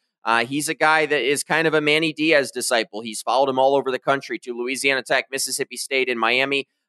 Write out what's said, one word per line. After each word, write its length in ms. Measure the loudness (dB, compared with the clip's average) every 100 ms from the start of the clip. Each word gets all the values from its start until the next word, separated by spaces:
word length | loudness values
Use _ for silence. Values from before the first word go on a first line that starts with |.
| _ _
Uh, 220 | 0 0
he's 240 | 0 -4 -4
a 60 |
guy 320 | 0 2 4 2
that 160 | 0
is 200 | 0 -2
kind 240 | 0 0 2
of 60 |
a 80 | 2
Manny 320 | 2 2 0
Diaz 380 | 0 2 2 2
disciple. 500 | -4 0 0 0 -6
He's 220 | -8 -8
followed 260 | -2 2 2
him 100 | 4
all 160 | 4
over 160 | 4 0
the 80 | -4
country 400 | 0 -2 -2 -10
to 120 | -8
Louisiana 500 | -8 -6 -2 0 0
Tech, 260 | 0 -2 -2
Mississippi 480 | -6 -6 -6 -6 -8
State, 320 | -4 -2 -2
and 100 | 0
Miami. 480 | 0 2 0 -2 -6 _